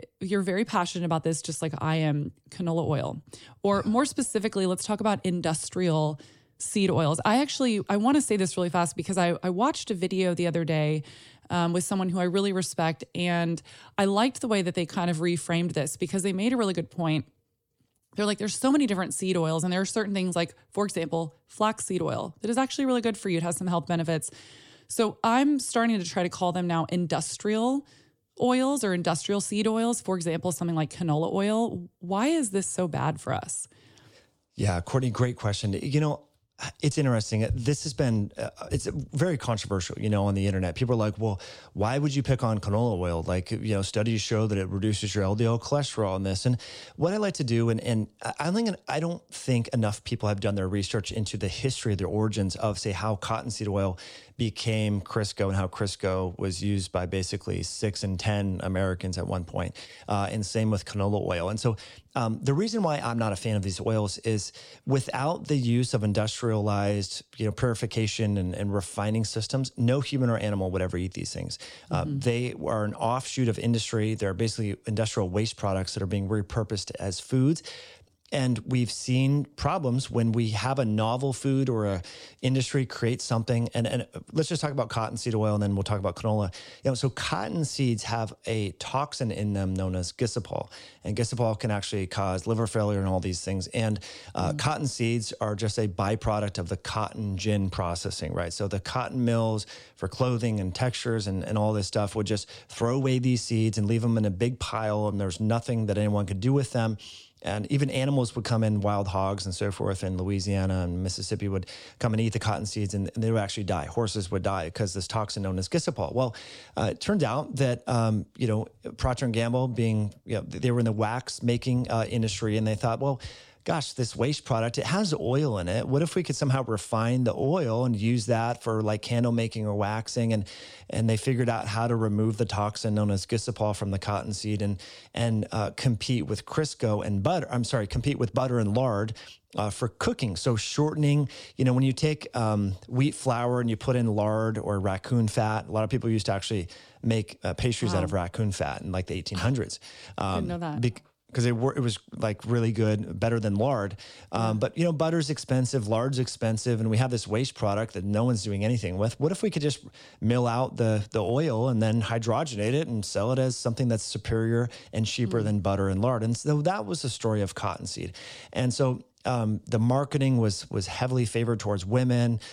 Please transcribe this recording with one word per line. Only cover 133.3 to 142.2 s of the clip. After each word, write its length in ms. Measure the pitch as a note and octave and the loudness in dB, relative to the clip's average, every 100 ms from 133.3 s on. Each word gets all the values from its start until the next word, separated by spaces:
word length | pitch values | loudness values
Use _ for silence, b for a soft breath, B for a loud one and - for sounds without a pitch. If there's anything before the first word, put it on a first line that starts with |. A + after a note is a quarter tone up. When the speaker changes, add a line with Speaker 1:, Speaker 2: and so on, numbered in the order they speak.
| A2+ - G#2 G#2+ G2+ | -2 -2 -2 0 0
Speaker 2:
from 160 | G2+ | -2
the 80 | F#2+ | -2
cottonseed 640 | - G2+ - G2+ G#2+ G#2 | -2 -2 -4 -6 -2 -2
and, 180 | G2+ G2 B B B | -2 -4 B B B
and, 340 | - A#2 A2 - | -2 0 0 0
uh, 180 | G#2+ G2+ | -2 -2
compete 540 | - C3 A2 - B2 D2 | 0 0 2 0 0 0
with 200 | G#2 - | -4 -4
Crisco 600 | - D#3 - A2+ G#2 - | -2 -2 0 0 0 0
and 160 | G2+ | 0
butter. 260 | C#3+ F3+ - | 2 2 0
I'm 120 | B2 | -2
sorry, 220 | A#2 B2 G#2 | 0 0 0
compete 320 | B2+ C#3+ - | -2 0 0
with 160 | A2+ | 0
butter 240 | C3+ C3 A#2+ | 0 0 2
and 180 | G#2 A2+ | 2 2
lard, 380 | C3 G2+ A2 A2 B B _ - | 2 2 -2 -6 B B _ -4
uh, 140 | G#2 | -4
for 200 | - B2 | -2 -4
cooking. 460 | - - A#3+ A2+ F2+ | -2 -2 0 -2 -2
So 200 | C3+ A2 | 0 0
shortening, 760 | - - D3+ D3+ D3 D3 C#3 B B B | 0 0 0 2 4 4 2 B B B
you 80 | B2+ | 4
know, 80 | |
when 100 | B2 | 4
you 100 | C3+ | 4
take, 420 | B2+ D#3 D3+ | 2 0 0